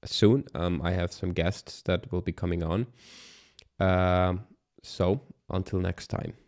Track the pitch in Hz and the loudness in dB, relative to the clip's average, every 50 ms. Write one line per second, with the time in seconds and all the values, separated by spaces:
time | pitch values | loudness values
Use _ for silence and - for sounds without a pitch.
0 | - - - - 110 104 120 139 - - - - 85 87 87 73 65 87 92 90 | -10 -6 0 4 6 6 6 6 2 -4 -4 -2 0 0 0 0 0 0 0 0
1 | 87 87 - - - 92 90 90 82 87 - - - - - - - - 90 87 | 0 -2 -4 -6 -6 -4 0 0 0 0 0 -4 -10 -16 -18 -10 -2 -2 -2 -2
2 | - - - 90 87 - 85 - - 87 87 85 82 80 82 101 127 - - _ | -2 -4 -6 -4 -4 -4 -6 -4 -2 -2 -2 -2 -2 0 0 -2 -2 -4 -10 _
3 | - - - - - - - - - _ _ - - _ _ _ 95 95 92 90 | -20 -20 -20 -20 -20 -20 -20 -20 -20 _ _ -20 -20 _ _ _ 2 2 4 4
4 | 92 92 90 90 92 92 90 90 110 _ - _ _ _ _ - - - - - | 4 4 4 4 4 2 0 -2 -6 _ -20 _ _ _ _ -20 -20 -18 -4 0
5 | 92 90 101 139 - _ - _ _ - - 92 95 - - 92 90 90 87 - | 2 2 2 0 -2 _ -20 _ _ -6 -4 -4 -4 -2 -2 -2 -2 -2 -4 -6
6 | - - - - - - - _ _ | -8 -6 -6 -6 -6 -8 -12 _ _